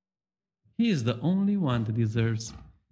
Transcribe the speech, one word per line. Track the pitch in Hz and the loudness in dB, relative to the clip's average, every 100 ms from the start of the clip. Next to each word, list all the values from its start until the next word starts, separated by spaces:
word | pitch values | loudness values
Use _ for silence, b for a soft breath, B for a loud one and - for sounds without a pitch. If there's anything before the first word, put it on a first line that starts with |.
| _ _ _ _ _ _ _ - | _ _ _ _ _ _ _ -2
He | 233 | 0
is | 160 | 2
the | 117 117 | 0 -2
only | 160 190 196 202 | 0 0 0 0
one | 151 120 | 0 0
that | 110 | 0
deserves | 113 110 113 113 110 - - - - _ | 0 0 2 0 -2 -6 -14 -20 -20 _